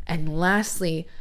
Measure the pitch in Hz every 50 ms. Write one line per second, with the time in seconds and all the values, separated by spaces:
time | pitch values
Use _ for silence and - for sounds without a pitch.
0 | - - 170 165 156 156 151 160 175 180 196 208 214 214 - - 190 165 160 160
1 | 165 - - -